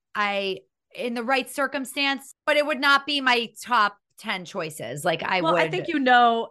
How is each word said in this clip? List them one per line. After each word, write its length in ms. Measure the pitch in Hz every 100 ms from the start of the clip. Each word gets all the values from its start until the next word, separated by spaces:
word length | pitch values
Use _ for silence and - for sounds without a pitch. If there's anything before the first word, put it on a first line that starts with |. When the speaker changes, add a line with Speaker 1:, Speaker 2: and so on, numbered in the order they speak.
| _
Speaker 1:
I, 460 | - 208 202 196 185 - _ _
in 180 | - 240
the 80 | 240
right 260 | 233 269 269
circumstance, 840 | - 269 285 262 - 277 269 - - -
but 100 | 294
it 80 | 294
would 140 | 277
not 240 | 285 277 277
be 140 | 285
my 300 | 262 247 226 -
top 340 | - 240 202 - _ -
ten 260 | 214 196 170
choices. 580 | 190 160 147 113 143
Like, 180 | 165 165
I 200 | - 185
Speaker 2:
Well, 100 | 320
Speaker 1:
would 100 | 175
Speaker 2:
I 60 | 160
think 180 | 359 -
you 120 | 311
know 480 | 254 247 240 226 226